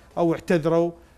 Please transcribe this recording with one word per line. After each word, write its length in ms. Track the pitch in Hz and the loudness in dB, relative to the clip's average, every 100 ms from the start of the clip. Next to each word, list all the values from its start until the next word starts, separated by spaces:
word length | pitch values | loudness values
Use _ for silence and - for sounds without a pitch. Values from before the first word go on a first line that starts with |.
| - - | -12 -2
أو 160 | 170 | -2
اعتذروا، 580 | 147 - 180 156 165 170 170 - | -2 0 0 2 0 0 -4 -20